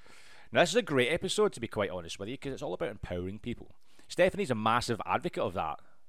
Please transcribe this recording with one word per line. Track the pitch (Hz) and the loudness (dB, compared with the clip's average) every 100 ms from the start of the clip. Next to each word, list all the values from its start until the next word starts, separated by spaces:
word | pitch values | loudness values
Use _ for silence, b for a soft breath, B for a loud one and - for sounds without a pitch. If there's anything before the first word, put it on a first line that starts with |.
| B B B B B | B B B B B
Now, | 117 | 4
this | 170 | 6
is | 214 | 4
a | |
great | 185 135 120 | 4 4 4
episode, | 170 185 - 208 | 2 0 2 2
to | - | 2
be | 113 | -4
quite | 110 101 | 0 0
honest | 90 82 - | -2 -8 -8
with | 101 | -6
you, | 135 | -6
'cause | 139 | -6
it's | 131 | -6
all | 147 | -6
about | 180 165 | -4 -4
empowering | 104 - 90 92 107 | -6 -6 -4 -2 -4
people. | 120 - - - b b b | -6 -8 -10 -14 b b b
Stephanie's | - 180 185 160 | 4 4 4 0
a | |
massive | 110 110 120 120 104 | 2 4 4 2 -2
advocate | 87 110 170 - | 0 0 0 -2
of | 110 | -2
that, | 90 80 - - - | 0 -2 -4 -12 -16